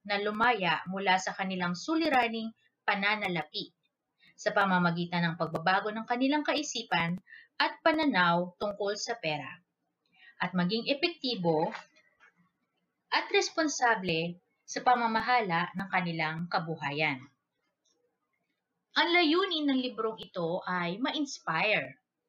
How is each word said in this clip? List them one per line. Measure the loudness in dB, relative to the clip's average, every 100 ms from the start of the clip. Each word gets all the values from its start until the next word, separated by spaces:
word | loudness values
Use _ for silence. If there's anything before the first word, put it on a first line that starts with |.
na | -4 -2
lumaya | -2 2 2 2 2 0 -2
mula | -2 2 2
sa | 0
kanilang | -4 -4 -2 -2 -2
suliraning | -2 0 2 2 2 -2 -8 -12 _ _
pananalapi | -4 0 0 0 -2 -2 -4 -8 -12 _ _ _ _ _ _
sa | -6 -2
pamamagitan | 2 4 4 4 2 -2 0
ng | 0 -2
pagbabago | -4 -2 2 2 0
ng | -6
kanilang | -4 0 2 2
kaisipan | 0 -2 -4 -8 -2 0 0 -2 -8 -20 -16 -2
at | -2 2 2
pananaw | 4 4 4 6 4 2 -4
tungkol | -6 -2 -2 -2
sa | -4 -6
pera, | -4 -4 -6 -14 _ _ _ _ _ _ -20 -8
at | -4
maging | 0 0 0 0
epektibo | 0 0 -2 -6 -2 2 2 0 -4 -14 _ _ _ -20 _ _ _ _ _ _ _ _
at | -2 2
responsable | 0 0 0 -2 0 2 2 0 -2 -2 -8 _ _ -12
sa | -2
pamamahala | 2 4 2 0 2 2 2 0 0
ng | -6 -2
kanilang | -2 0 -2 -2 -4 -4
kabuhayan. | -4 -2 -6 -6 -2 -2 -2 -10 _ _ _ _ _ _ _ _ _ _ _ _ _ _ _ _ 0
Ang | 2
layunin | 4 4 4 2 0 0
ng | 0
librong | -2 -4 -4 -4
ito | -10 -6 -4 -4 -2
ay | -2 -2 -2
ma-inspire, | -4 -2 -6 -6 -4 0 2 0 -2 -12 _ _